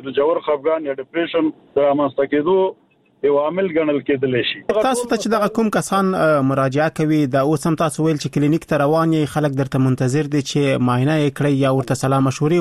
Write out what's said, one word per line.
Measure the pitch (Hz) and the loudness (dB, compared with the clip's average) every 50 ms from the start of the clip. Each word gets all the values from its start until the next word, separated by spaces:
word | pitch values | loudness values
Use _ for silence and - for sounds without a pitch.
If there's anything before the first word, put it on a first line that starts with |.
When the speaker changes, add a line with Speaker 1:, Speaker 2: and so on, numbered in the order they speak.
| 131 | -10
Speaker 1:
د | 135 131 135 | -4 -2 0
ژور | 139 156 170 170 - | 2 2 2 0 0
خفګان | - 151 143 135 156 160 160 160 143 | -2 -2 0 0 -2 -2 -2 -2 -6
یا | 135 135 | -6 -6
ډپریشن | 131 - - 165 170 156 - 165 156 156 - - - _ _ | -8 -8 -4 -4 -4 -2 0 0 0 0 -2 -4 -16 _ _
د | 143 143 143 | 2 2 2
رامنځته | 139 143 147 139 127 - 143 135 | 2 2 0 0 0 -2 -2 0
کېدو | - 147 147 165 190 190 190 185 - - _ _ _ _ _ _ _ _ - 143 | 0 0 2 2 2 2 2 0 -2 -8 _ _ _ _ _ _ _ _ 0 0
یو | 143 143 | 2 2
عامل | 147 151 165 185 196 190 156 | 0 0 -2 -2 -2 -2 0
ګڼل | 160 160 151 147 143 131 - | 0 0 0 0 -2 0 0
کېدلی | 143 131 131 131 127 120 107 - | -2 0 0 0 0 0 -2 -2
شي. | - - - - 208 208 220 262 | -6 -10 -6 -4 -2 0 2 0
Speaker 2:
تاسو | 262 240 247 240 | 0 -2 -2 -2
ته | 240 | -2
چې | 220 202 214 220 | -2 -2 -2 0
دغه | 220 208 196 214 - | 0 0 0 0 0
کوم | 226 214 - | -2 0 0
کسان، | 190 160 - - 196 196 190 190 | -2 -2 0 0 0 2 0 0
اه، | - 156 156 156 147 135 135 | 2 2 2 2 2 2 2
مراجعه | 135 135 135 135 127 143 151 160 - - | 0 0 0 0 0 0 0 0 0 -2
کوي، | 156 151 156 151 151 131 123 | 0 0 2 2 0 2 0
دا | 139 135 143 | 0 2 2
اوس | 160 143 - 175 | 0 0 0 0
هم | 160 147 | 0 0
تاسو | 170 156 - - 156 | 0 -2 -2 0 0
ویل | 160 160 147 - | 0 0 0 -4
چې | 139 - 147 | -4 -2 0
کلینیک | 143 147 156 160 - - | 2 2 2 0 0 -2
ته | 165 143 143 | -2 0 2
روان | 143 156 160 160 165 160 | 2 2 2 2 2 2
یې، | 156 151 135 - | 0 0 -2 -2
خلک | 156 147 151 139 131 | -2 -2 -2 -2 -2
درته | 139 135 - 135 131 131 | -4 -2 0 0 2 2
منتظر | 131 - 135 127 123 151 151 143 147 | 2 0 0 0 0 -2 -2 -2 -2
دي | 147 | -4
چې | 139 - - 147 143 139 135 127 123 123 | -4 -2 -2 0 0 0 0 0 0 0
معاینه | 123 123 127 143 160 156 | 0 2 0 0 0 0
یې | 147 143 139 - | 0 -2 -2 -2
کړئ | 139 147 143 135 135 | -2 0 0 2 2
یا | 135 131 | 2 0
ورته | 135 135 - 139 - - | 0 0 -2 -4 -2 -2
سلا | 131 135 135 135 135 | 0 0 2 0 0
مشورې | 127 - 147 151 175 175 | 0 0 0 0 2 2